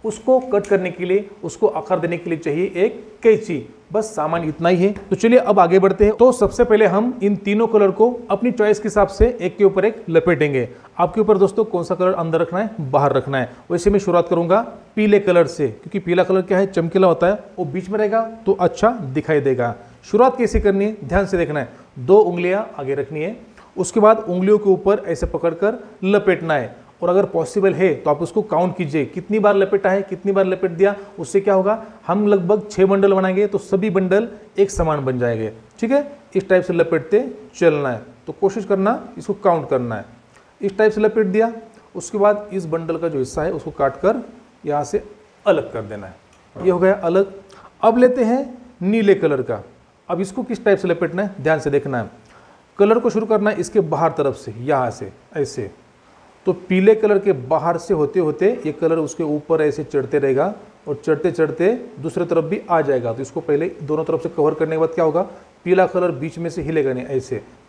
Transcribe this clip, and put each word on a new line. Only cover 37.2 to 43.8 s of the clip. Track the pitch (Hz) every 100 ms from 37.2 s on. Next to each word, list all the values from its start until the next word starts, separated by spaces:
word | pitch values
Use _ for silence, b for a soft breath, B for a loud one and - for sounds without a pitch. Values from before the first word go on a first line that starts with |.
| 269 - -
चलना | - 170 147 139
है। | 113 - - -
तो |
कोशिश | - 196 220
करना | 190 196 196 262 - -
इसको | -
count | 202 196 165 139
करना | 135 120 107
है। | - - _ b b b
इस | 196 196
type | 214
से | 214
लपेट | 214 220 202
दिया, | 208 226 226 - b b
उसके | 185 - 208
बाद | 202 208 -
इस | 190 165
bundle | 165 165 165
का | 165
जो | 147
हिस्सा | 127 160
है | 156
उसको | 165 156
काट | -